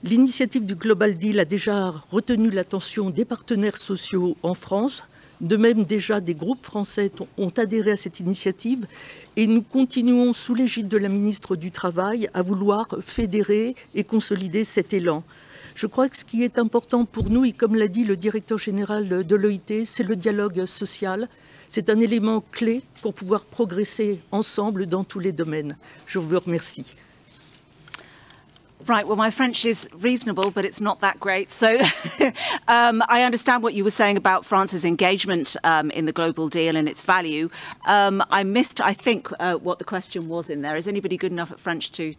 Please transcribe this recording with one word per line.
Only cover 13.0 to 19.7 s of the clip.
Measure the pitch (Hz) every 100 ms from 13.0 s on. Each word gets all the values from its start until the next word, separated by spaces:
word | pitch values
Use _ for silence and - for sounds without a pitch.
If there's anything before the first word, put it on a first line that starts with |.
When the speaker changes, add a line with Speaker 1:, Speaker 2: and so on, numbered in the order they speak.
| - - 226 202 202 208 226 262 - -
Speaker 1:
et |
consolider | 208 226 - 202 185 170 220
cet | - 180
élan. | 196 170 151 165 - - - -
Je | - 214
crois | - 262
que | -
ce | -
qui | 226
est | 240 -
important | 233 240 - 247 233
pour | 226 220
nous, | 233 262
et |
comme | - 233 220
l'a | 214
dit | 185
le | 226 190
directeur | 202 214 - 220
général | - 196 202 214 202 180 175
de | 208
l'O | 208
I | 196
T, | -